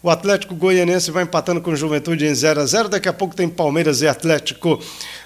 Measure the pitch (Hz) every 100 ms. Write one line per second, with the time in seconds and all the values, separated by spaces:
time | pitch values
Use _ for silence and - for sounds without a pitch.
0 | 170 165 202 196 - 170 185 185 175 180
1 | 170 165 170 165 160 170 170 151 156 151
2 | 170 165 151 135 156 147 139 202 214 190
3 | 190 165 190 - 175 170 156 147 156 131
4 | 151 127 165 151 - - 170 143 - -
5 | - -